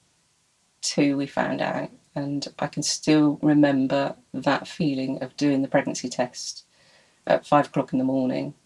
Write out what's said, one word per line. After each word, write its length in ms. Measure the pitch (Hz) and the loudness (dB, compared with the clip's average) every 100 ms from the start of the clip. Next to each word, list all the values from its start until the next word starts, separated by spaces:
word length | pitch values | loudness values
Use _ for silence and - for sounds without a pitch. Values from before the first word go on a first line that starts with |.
| _ _ _ _ _ _ _ _ | _ _ _ _ _ _ _ _
two 360 | - - 143 139 | -4 0 2 0
we 100 | 139 | -2
found 340 | - 123 139 | -2 -2 -2
out, 280 | - 135 147 - _ - | -4 -4 -8 -12 _ -8
and 320 | 139 143 - - | -4 -4 -6 -6
I 80 | 151 | -6
can 160 | - | -4
still 560 | - - - 156 147 147 | -4 -2 2 4 4 2
remember 760 | 151 147 147 135 131 143 139 - _ | 4 6 6 4 2 0 -2 -6 _
that 340 | 135 135 139 - | -6 -2 -2 -4
feeling 540 | - 156 135 131 135 | -4 -2 -2 -4 -6
of 140 | 127 - | -8 -2
doing 240 | 143 139 | 0 2
the 60 | 135 | 2
pregnancy 420 | 143 127 - 127 | 0 0 -4 -6
test 560 | - 123 - - - - _ _ _ _ _ - | -4 -4 -6 -14 -14 -18 _ _ _ _ _ 0
at 200 | - - | 0 4
five 220 | 147 139 | 2 2
o'clock 260 | - 131 | -2 -2
in 60 | 131 | -2
the 60 | 131 | 0
morning. 480 | 131 127 139 143 - | 0 0 -2 -6 -10